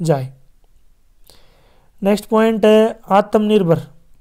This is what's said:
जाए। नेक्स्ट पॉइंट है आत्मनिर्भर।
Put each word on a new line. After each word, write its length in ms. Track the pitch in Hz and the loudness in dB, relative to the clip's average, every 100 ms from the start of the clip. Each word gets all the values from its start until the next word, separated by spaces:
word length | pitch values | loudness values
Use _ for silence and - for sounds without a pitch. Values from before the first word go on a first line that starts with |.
जाए। 320 | 160 143 131 - - _ _ _ _ _ _ _ - - - _ _ _ _ _ | -4 -4 -4 -16 -20 _ _ _ _ _ _ _ -20 -20 -20 _ _ _ _ _
नेक्स्ट 220 | 196 208 - | -4 -4 -2
पॉइंट 400 | 220 220 220 214 | -2 0 0 2
है 340 | 214 226 - - | 4 2 -4 -2
आत्मनिर्भर। 720 | 196 208 220 208 214 175 160 - - _ - | -2 0 -2 0 0 0 -2 -4 -20 _ -20